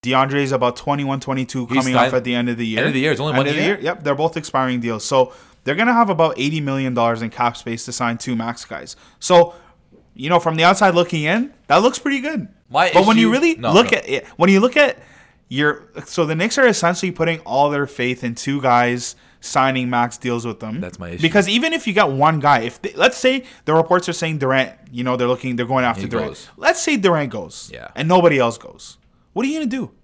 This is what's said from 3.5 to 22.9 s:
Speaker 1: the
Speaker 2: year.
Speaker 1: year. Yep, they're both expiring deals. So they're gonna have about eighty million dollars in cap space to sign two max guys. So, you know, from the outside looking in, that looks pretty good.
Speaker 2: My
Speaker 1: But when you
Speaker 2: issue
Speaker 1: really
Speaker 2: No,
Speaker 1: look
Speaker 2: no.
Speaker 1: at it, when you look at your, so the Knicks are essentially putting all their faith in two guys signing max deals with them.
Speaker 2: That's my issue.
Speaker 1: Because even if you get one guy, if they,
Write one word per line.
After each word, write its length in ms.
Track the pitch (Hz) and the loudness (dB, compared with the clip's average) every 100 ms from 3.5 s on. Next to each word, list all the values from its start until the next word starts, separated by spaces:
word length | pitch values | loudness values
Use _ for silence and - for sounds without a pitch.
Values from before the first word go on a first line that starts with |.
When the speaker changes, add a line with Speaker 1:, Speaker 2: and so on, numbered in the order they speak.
Speaker 1:
the 60 | 151 | 0
Speaker 2:
year. 140 | 170 | -2
Speaker 1:
year. 60 | 202 | -2
Yep, 200 | 135 - | -4 -4
they're 120 | 147 139 | -4 -2
both 200 | 160 165 | -2 -4
expiring 440 | 151 135 131 123 | -4 -2 -2 -2
deals. 240 | 117 110 | -4 -6
So 280 | - 135 127 - - _ | 0 2 2 -2 -20 _
they're 100 | - 156 | -6 -2
gonna 160 | 233 | 0
have 160 | 233 226 | 2 2
about 240 | 165 165 123 | 2 0 0
eighty 220 | 139 156 | -4 -2
million 320 | 139 135 131 | -2 -2 -2
dollars 280 | 120 117 113 | 0 0 0
in 80 | 113 | -6
cap 260 | - 120 117 | -2 -4 -2
space 280 | - 117 | -10 -10
to 80 | - | -10
sign 260 | 120 120 117 | -4 -4 -4
two 160 | - | -6
max 300 | 120 113 120 | -6 -6 -10
guys. 320 | - 85 67 - _ _ | -12 -16 -16 -20 _ _
So, 340 | - 180 175 - _ _ _ _ _ | 4 4 4 0 _ _ _ _ _
you 140 | - 135 | -12 0
know, 120 | 175 | 0
from 160 | 170 160 | 0 2
the 80 | |
outside 300 | 170 196 202 | 4 4 4
looking 280 | 175 175 165 | 4 0 0
in, 280 | 151 202 269 _ _ | 0 -2 -2 _ _
that 80 | 156 | 4
looks 220 | 226 - | 4 0
pretty 220 | 294 277 | -4 -4
good. 280 | 269 302 117 _ _ | -4 -6 -8 _ _
Speaker 2:
My 200 | 131 180 | 0 4
Speaker 1:
But 140 | 165 196 | 4 6
when 100 | 226 | 6
you 100 | 226 | 4
Speaker 2:
issue 40 | 247 | 4
Speaker 1:
really 140 | 330 330 | 2 0
Speaker 2:
No, 160 | 113 | 2
Speaker 1:
look 180 | 185 240 | 4 4
Speaker 2:
no. 60 | - | 0
Speaker 1:
at 100 | - | -2
it, 180 | 135 - - | -6 -6 0
when 120 | 175 | 4
you 80 | 190 | 6
look 160 | 240 302 | 4 4
at 220 | 285 - - - _ _ _ | 2 0 -14 -20 _ _ _
your, 400 | 131 147 147 - - - | -2 0 -2 -8 -18 -10
so 180 | - 156 | -2 -2
the 80 | |
Knicks 240 | 156 208 262 | 0 -2 2
are 80 | 254 | 2
essentially 460 | 214 170 180 190 | 4 0 0 -4
putting 260 | 175 160 160 | -2 -2 -2
all 300 | - 127 147 | -4 0 2
their 160 | 143 139 | 0 -4
faith 380 | - 123 123 | -4 -4 -2
in 100 | 123 | -6
two 260 | 117 - 143 | -6 -4 -2
guys 540 | 131 120 120 123 120 - _ _ | 2 4 4 -2 -6 -14 _ _
signing 500 | - 143 131 131 123 | -6 0 0 0 -2
max 260 | 123 120 - | -2 -2 -4
deals 300 | 127 120 117 | -6 -4 -6
with 120 | 104 | -10
them. 200 | 110 127 | -10 -10
Speaker 2:
That's 180 | 87 - | -10 -12
my 120 | 87 | -14
issue. 100 | 87 | -4
Speaker 1:
Because 260 | - 208 190 | 0 2 2
even 260 | 220 320 | 0 0
if 120 | 330 233 | -4 -2
you 60 | |
get 160 | 202 220 | 0 0
one 320 | 135 147 160 | 2 2 2
guy, 200 | 143 135 | 2 2
if 180 | 113 - | 0 -8
they, 140 | - | -12